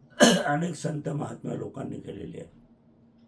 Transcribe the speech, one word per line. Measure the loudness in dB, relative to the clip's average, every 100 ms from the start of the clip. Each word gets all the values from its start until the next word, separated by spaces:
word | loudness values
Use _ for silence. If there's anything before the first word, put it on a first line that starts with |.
| -16 6
<clears throat> | 8 8 4
अनेक | 0 0
संत | -2 -4 -4 -4
महात्मा | -4 -6 -6 -6
लोकांनी | -6 -6 -8 -8 -8
केलेली | -10 -10 -10 -12
आहे. | -14 -18 -20 -20 -20 -20 -20 -20